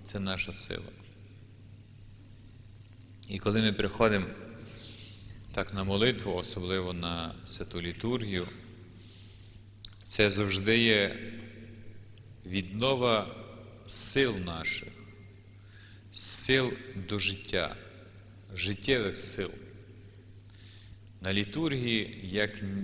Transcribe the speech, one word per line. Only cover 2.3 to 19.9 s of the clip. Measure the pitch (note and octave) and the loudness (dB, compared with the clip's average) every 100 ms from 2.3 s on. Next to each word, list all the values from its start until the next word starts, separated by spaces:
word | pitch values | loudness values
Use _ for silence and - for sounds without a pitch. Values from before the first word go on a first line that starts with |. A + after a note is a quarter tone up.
| - - - - - - - - - - | -18 -18 -18 -18 -18 -18 -18 -18 -16 -6
І | G2 | 0
коли | G#2+ A2 | 2 4
ми | A2 | 4
приходимо | G2+ G#2 - A2+ G2+ E2+ - - - - - - - - - - - - | 4 0 6 6 6 0 -6 -12 -14 -14 -14 -14 -14 -16 -16 -16 -16 -6
так | - F#2+ | -2 -2
на | G2 | 0
молитву, | G2 G2 A#2+ G#2+ G2+ | 2 4 4 4 -2
особливо | F2+ F2 - F2+ F#2+ F2+ | -2 0 -2 0 0 0
на | F2 E2+ E2+ E2 E2+ - | -2 -2 -2 -4 -8 -10
святу | - F2 F2 | -8 -6 -4
літургію, | F2 E2+ A#2 B2 G#2+ F#2 F2 - - - - - - - - - - - - - - - | -6 -2 -2 0 0 -2 -4 -10 -16 -18 -18 -18 -18 -18 -18 -18 -20 -20 -20 -12 -12 -10
це | - - G#2 | -2 6 6
завжди | G2 G2+ F#2+ G2+ A#2 | 6 4 2 4 6
є | A#2 G#2+ G2 - - - - - - - - - - - - - F2+ | 6 6 4 -2 -8 -10 -12 -16 -16 -14 -14 -16 -16 -18 -18 -16 -2
віднова | F#2+ F2 G#2 B2+ C3+ B2 A2 F#2+ - - - - - - | -2 -2 2 2 4 6 4 2 -10 -14 -16 -16 -14 2
сил | - - C3+ C3 G2 | 6 6 6 4 2
наших, | F2 E2 D#2+ - - - - - - - - - - - - - - | -4 -2 -2 -4 -6 -16 -18 -18 -18 -20 -20 -20 -20 -20 -20 -20 -8
сил | - - - - C3 B2 - - G2 F#2 | 2 4 6 6 6 4 -2 -8 -10 -4
до | G#2 | 0
життя, | - F#2+ - F#2+ D#2 - - - - - - - - | 0 0 0 0 0 -4 -14 -18 -18 -20 -20 -20 -12
життєвих | F#2 F2+ G2 - C3 G2+ E2+ | -4 -2 -2 2 4 2 0
сил. | - - F#2 - - - - | 0 0 -4 -6 -16 -18 -18